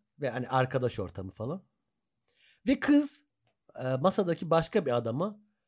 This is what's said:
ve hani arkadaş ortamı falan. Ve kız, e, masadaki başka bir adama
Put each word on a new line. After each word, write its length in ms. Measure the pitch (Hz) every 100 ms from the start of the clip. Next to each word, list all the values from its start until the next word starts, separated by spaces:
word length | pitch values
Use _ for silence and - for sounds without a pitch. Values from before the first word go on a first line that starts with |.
| _ _
ve 100 | 139
hani 180 | 120 120
arkadaş 500 | 131 131 131 123 -
ortamı 320 | 90 - 95
falan. 320 | - 113 185 - _ _ _ _ _ _ _ _ _ 208
Ve 140 | 262
kız, 420 | - 294 294 - _ _ _ _ _ -
e, 120 | 131 131
masadaki 540 | 170 185 180 165 165
başka 360 | 165 160 220 151
bir 100 | 120
adama 440 | 113 123 196 208 _ _